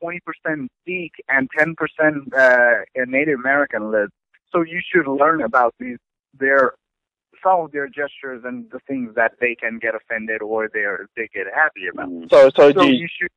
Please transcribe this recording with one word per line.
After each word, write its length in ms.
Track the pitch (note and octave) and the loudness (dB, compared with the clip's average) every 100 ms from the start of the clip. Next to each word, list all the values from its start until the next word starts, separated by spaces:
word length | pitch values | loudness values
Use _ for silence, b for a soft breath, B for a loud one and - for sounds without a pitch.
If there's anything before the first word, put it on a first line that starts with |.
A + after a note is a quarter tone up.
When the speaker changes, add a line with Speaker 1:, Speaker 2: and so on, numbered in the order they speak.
Speaker 1:
twenty 180 | E3+ F3 | -10 -10
percent 500 | - D#3+ E3+ D#3 B2+ _ - | -12 -10 -6 -6 -8 _ -10
Sikh 280 | F#3 E3 - - | -10 -10 -14 -4
and 200 | C3+ C3 D#3 | -2 -2 0
ten 180 | D#3 D#3+ | -2 -2
percent, 580 | D3+ - D#3 D3+ C3+ C3 | -6 0 0 0 -4 4
uh, 460 | C3 B2 A#2+ A2+ F#2 C3 B2+ | 4 6 4 2 -2 -8 -4
Native 320 | C3 D3+ C3+ | -2 0 -2
American 520 | C3 C#3+ C#3+ A2+ G#2+ | 0 0 0 -4 -2
live, 180 | G#2+ G#2 _ _ _ _ | -2 -2 _ _ _ _
so 100 | F3+ | -4
you 200 | E3 F3 - | -4 -6 -4
should 220 | F3 C#3 | -2 0
learn 340 | C3+ D3 D#3+ | 2 2 2
about 320 | C3+ B2+ A#2+ - | 0 0 0 -2
these, 180 | B2+ A#2+ _ _ _ C3+ | -12 -14 _ _ _ -6
their, 360 | C3+ C#3 B2 - _ _ _ _ _ _ | 0 2 2 -2 _ _ _ _ _ _
some 200 | F#3+ F#3 | 0 0
of 100 | D#3 | 0
their 160 | C#3+ C#3 | -8 -8
gestures 560 | B2 C#3+ - C3+ B2+ | -8 -10 -10 -14 -12
and 260 | B2 B2 A#2 | -12 -12 -12
the 80 | B2+ - | -16 -10
things 280 | C3+ A#2+ A2 | -8 -6 -2
that 160 | A2+ - | -2 -2
they 160 | B2 A#2 | -6 -4
can 240 | A#2 A2+ | -8 -6
get 160 | A2+ A2 | -6 -6
offended 460 | - A2+ A2 A2 | -8 -8 -6 -8
or 260 | G#2+ A2 A2 | -6 -4 -4
they're, 360 | A2 G2+ F#2 G2 - | -4 -6 -6 -10 -12
they 120 | A2 | -10
get 140 | G2 F#2+ A#2+ | -10 -6 -2
happy 320 | D#3 - F#2 | -2 -2 -12
about." 180 | - F2+ | -10 -12
Speaker 2:
Mm. 200 | F2 E2 | -12 4
Speaker 3:
So, 200 | D3+ C3+ C#3 | 8 8 8
so 160 | C#3+ | 6
Speaker 1:
So 100 | D3 | 6
Speaker 3:
do 40 | C#3+ | 4
you 120 | C3 | 2
Speaker 1:
you 80 | E3 | -2
should 240 | - F3+ | -8 -10